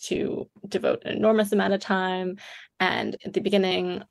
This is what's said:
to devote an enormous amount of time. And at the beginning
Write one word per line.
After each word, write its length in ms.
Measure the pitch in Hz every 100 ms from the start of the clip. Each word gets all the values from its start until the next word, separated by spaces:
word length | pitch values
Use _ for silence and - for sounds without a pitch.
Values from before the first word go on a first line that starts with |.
to 480 | - - - - - _ 202
devote 360 | 190 - - -
an 120 | -
enormous 340 | 214 220 208
amount 220 | 208 196
of 80 | 196
time. 560 | - 190 185 185 185 190 - - - -
And 380 | 185 - - - -
at 80 |
the 80 | -
beginning 640 | 202 202 185 180 180 180 -